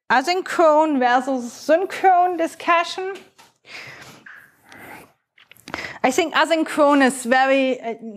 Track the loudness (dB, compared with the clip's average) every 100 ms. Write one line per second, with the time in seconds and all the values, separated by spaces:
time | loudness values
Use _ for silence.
0 | 0 0 2 -4 -4 2 4 4 2 0
1 | 2 0 0 -6 -8 -10 -2 0 0 0
2 | 2 4 2 -2 -6 -6 -2 -2 -2 -8
3 | -12 -12 -18 _ _ _ _ -20 -20 -20
4 | -20 -20 -20 -20 -20 _ _ -20 -20 -20
5 | -20 _ _ _ _ _ -16 -14 -14 -4
6 | -2 0 0 0 0 0 -2 2 4 4
7 | 2 0 -2 0 2 2 0 -2 -8 -12
8 | -14